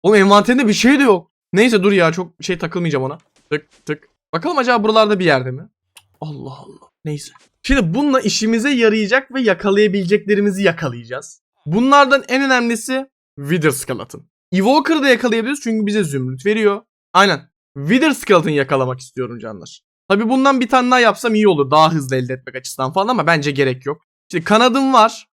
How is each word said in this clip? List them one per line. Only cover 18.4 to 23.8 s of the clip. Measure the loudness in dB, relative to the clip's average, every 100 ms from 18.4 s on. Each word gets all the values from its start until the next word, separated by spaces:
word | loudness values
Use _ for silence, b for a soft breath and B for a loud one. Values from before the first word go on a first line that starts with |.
| 4
yakalamak | -2 0 -2 -2 -6
istiyorum | -14 -12 -10 -10
canlar. | -14 -16 -18 -20 _ _ _
Tabii | -2 0
bundan | 2 2 0
bir | 0
tane | 0 2
daha | 2
yapsam | 2 0 -2 2
iyi | 2
olur. | 2 2
Daha | 4 4
hızlı | 2 -2 -4
elde | -4
etmek | -10 -12 -14
açısından | -14 -8 -4
falan | -2 -2
ama | -2 0
bence | 0 -2
gerek | -2 -2 -2